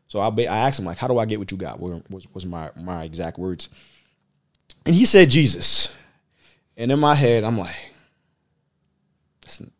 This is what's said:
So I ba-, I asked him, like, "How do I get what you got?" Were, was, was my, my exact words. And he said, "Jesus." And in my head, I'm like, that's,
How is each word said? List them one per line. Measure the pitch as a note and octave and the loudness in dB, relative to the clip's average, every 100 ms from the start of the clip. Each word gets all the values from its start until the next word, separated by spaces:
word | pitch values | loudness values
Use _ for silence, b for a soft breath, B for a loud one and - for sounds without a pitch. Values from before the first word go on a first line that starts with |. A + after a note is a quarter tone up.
| _ | _
So | G#2 | -4
I | G#2+ | -2
ba-, | G#2+ A2+ | 0 -2
I | G#2+ | 0
asked | C3 C3+ | 0 -2
him, | F2+ | -6
like, | F2 | -6
"How | B2+ | -2
do | A#2+ | 0
I | A2 | 0
get | G#2+ | -4
what | G2 | -6
you | F#2+ | -10
got?" | D#2 A1 | -10 -10
Were, | F2+ E2 - | -10 -10 -14
was, | F#2 - | -18 -16
was | F#2+ F#2 | -14 -12
my, | E2+ D#2 - | -12 -12 -14
my | F2+ F2 D#2+ | -12 -10 -10
exact | E2 E2 E2 | -10 -10 -8
words. | F#2 F2 - b b b b b _ _ _ _ - - - | -8 -8 -12 b b b b b _ _ _ _ -20 -8 2
And | |
he | E3+ B3+ | 4 8
said, | G3+ D#3 | 8 8
"Jesus." | C#3+ C#3 E2+ - - - B B B _ b b b _ - | 6 2 0 -2 -2 -2 B B B _ b b b _ -8
And | A#2+ | -2
in | C#3+ | 2
my | D3 D3 | 4 4
head, | B2+ A#2 A2 | 4 2 0
I'm | A2+ | -4
like, | F2 - B B B B B _ _ _ _ _ _ _ _ _ _ _ | -6 -12 B B B B B _ _ _ _ _ _ _ _ _ _ _
that's, | - - - | -20 -20 -20